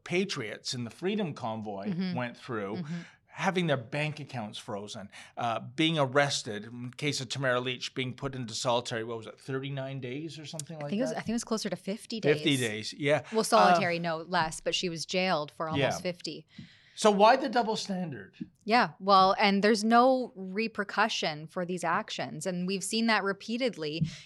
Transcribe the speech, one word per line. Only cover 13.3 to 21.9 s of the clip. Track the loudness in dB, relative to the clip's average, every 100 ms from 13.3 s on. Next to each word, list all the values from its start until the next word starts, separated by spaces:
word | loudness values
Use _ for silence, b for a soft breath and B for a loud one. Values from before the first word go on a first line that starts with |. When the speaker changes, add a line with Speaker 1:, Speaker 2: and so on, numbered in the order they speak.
Speaker 2:
Well, | -2
Speaker 1:
Uh, |
Speaker 2:
solitary, | 4 6 8 6 4 0
no | -2 -4 -2
less, | 0 0 -2
but | -4
she | -2 -2
was | -4 -4
jailed | 0 2 0 -2
for | -6 -4
almost | 0 0 0
Speaker 1:
Yeah. | -4
Speaker 2:
fifty. | -8 -10 -12 -14 B B B B B
Speaker 1:
So | 4
why | 8 8 8
the | 4
double | 0 0 -2
standard? | -4 -6 -6 -8 -12 -12 -14 _
Speaker 2:
Yeah, | 2 4 4 0
well, | 6 8 8 6
and | 4 6
there's | 6 4
no | 6 8 8 6 0
repercussion | -8 -8 -4 -4 -4 -4 0 0 2 -2 -2 -6
for | -6 -4
these | -2
actions. | 0